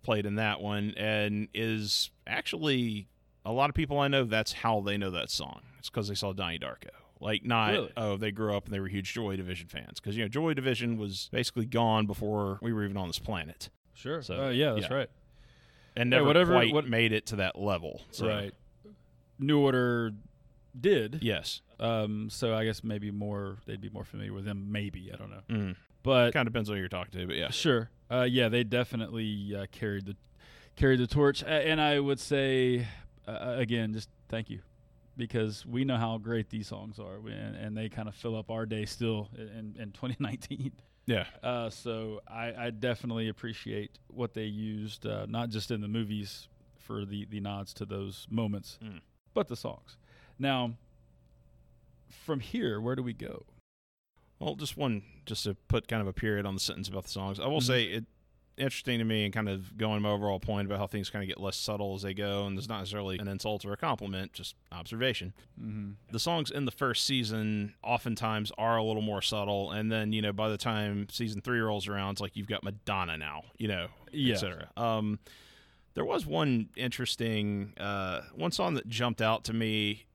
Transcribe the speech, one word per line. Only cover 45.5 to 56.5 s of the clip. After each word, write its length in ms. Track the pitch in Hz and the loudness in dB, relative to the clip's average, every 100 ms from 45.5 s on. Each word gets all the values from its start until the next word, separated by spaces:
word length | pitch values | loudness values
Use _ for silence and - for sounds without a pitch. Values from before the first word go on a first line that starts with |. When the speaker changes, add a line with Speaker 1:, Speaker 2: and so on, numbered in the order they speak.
Speaker 2:
just 200 | 110 - | -4 -2
in 100 | 113 | -4
the 80 | 104 | -2
movies 600 | 113 107 107 101 - - - - - | -2 -2 -4 -6 -12 -18 -20 -20 -20
for 260 | - 107 98 | -10 -8 -6
the, 180 | 101 | -6
the 160 | 101 104 | -6 -6
nods 320 | 101 101 98 | -4 -6 -8
to 120 | - 101 | -10 -6
those 400 | 98 98 95 - | -4 -6 -8 -4
moments, 480 | 110 110 101 - - | -2 0 -2 -6 -16
Speaker 1:
Mm. 160 | 110 87 _ _ _ | -14 -16 _ _ _
Speaker 2:
but 160 | - 190 | -2 -2
the 80 | 120 | -4
songs. 400 | - - - - _ - - - | -8 -10 -18 -20 _ -20 -20 -4
Now, 380 | 139 131 120 117 - - - - - - - - - - - - - | 0 0 0 -4 -16 -20 -20 -20 -20 -20 -20 -20 -20 -20 -20 -20 -20
from 320 | - - 143 | -16 -4 -4
here, 400 | - 240 175 107 | -2 -2 0 0
where 140 | 117 131 | -2 -2
do 60 | |
we 100 | 123 | -4
go? 320 | - - - - - _ _ _ _ _ _ _ _ | -6 -10 -12 -16 -20 _ _ _ _ _ _ _ _
Speaker 1:
Well, 160 | 143 | -6
just 220 | 139 147 - | -4 -8 -2
one, 260 | 139 107 - - | 0 0 -6 -20
just 200 | - 110 | -8 -4
to 100 | 104 | -4
put 340 | 95 _ 120 - | -4 _ 0 2
kind 140 | 113 | -2
of 60 | 98 | -2
a 40 | |
period 320 | 92 110 104 | -2 0 0
on 80 | 101 | -2